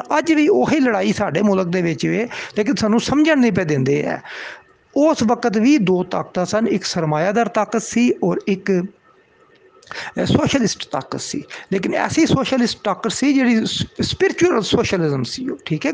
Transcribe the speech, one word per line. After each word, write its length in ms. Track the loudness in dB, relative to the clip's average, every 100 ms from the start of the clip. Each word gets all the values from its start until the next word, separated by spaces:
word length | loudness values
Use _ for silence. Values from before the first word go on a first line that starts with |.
| -2
اج 240 | -2 2
بھی 140 | 2 4
اوہی 320 | 2 2 2
لڑائی 340 | 2 2 0
ساڈے 280 | 0 0 0
ملک 320 | 2 2 0
دے 80 | 0
وچ 240 | 0 -2 -2
وے، 200 | -2 -4 -8 -10 -4
لیکن 200 | -2 0
سانوں 240 | 2 0
سمجھن 420 | 2 2 4 4
نہیں 100 | 4
پے 120 | 2
دیندے 400 | 0 0 2 0
ہے۔ 140 | -2 -6 -10 -16 -16 -18 _ _ _ 2
اس 280 | 2 4 2
وقت 280 | 2 0 2
بھی 200 | 4 4
دو 260 | 4 2
طاقتاں 420 | 0 -4 -4 -4 -2
سن، 200 | 0 0
ایک 180 | -2 -2
سرمایہ 460 | -2 0 0 0
دار 140 | 0 0
طاقت 380 | 0 -2 -2
سی 260 | -2 0 2
اور 280 | 2 0 -2 -2
ایک، 240 | -4 0
اے، 1600 | -2 -2 -10 _ _ _ _ _ _ _ _ -18 -14 -10 -4 0
سوشلسٹ 680 | 2 2 0 0 -2 -8
طاقت 300 | -8 -8 -10
سی، 200 | -8 -10 -12 -16 -6
لیکن 240 | -4 -2
ایسی 320 | -2 -2 2 2
سوشلسٹ 600 | 2 0 0 -2 -2 -4
طاقت 260 | -4 -4
سی 220 | -2 0
جڑی 220 | 2 4 2 0 -6 -8 -6
اسپرچوئل 640 | -6 0 0 2 2 2
سوشلزم 600 | 0 0 0 0 0 -2
سی، 220 | -4 -6 -8 -8 -6
ٹھیک 200 | -4
ہے 60 | -4